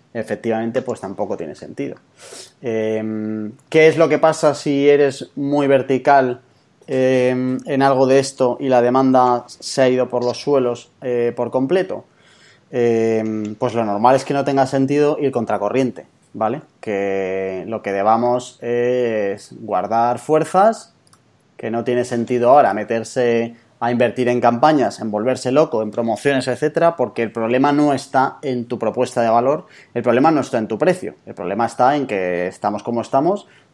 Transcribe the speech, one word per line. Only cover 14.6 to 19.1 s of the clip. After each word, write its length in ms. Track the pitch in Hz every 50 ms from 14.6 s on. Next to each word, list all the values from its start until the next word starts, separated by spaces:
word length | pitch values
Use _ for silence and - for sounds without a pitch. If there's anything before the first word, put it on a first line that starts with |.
| 131
sentido 520 | 135 143 135 135 135 143 147 147 147 151 147
ir 120 | 147 135
contracorriente, 760 | 113 120 113 - 107 98 104 104 107 131 135 120 - - - _ _ _ _ _ -
¿vale? 280 | 104 110 110 127 156 - _ _ _
Que 840 | - 113 101 98 98 98 98 98 95 92 95 95 95 95 95 92 82 101
lo 140 | 113 104
que 100 | - 104
debamos 640 | 98 98 98 107 113 113 120 123 123 127 127 - - - 123
es 840 | 120 120 120 120 123 127 127 123 117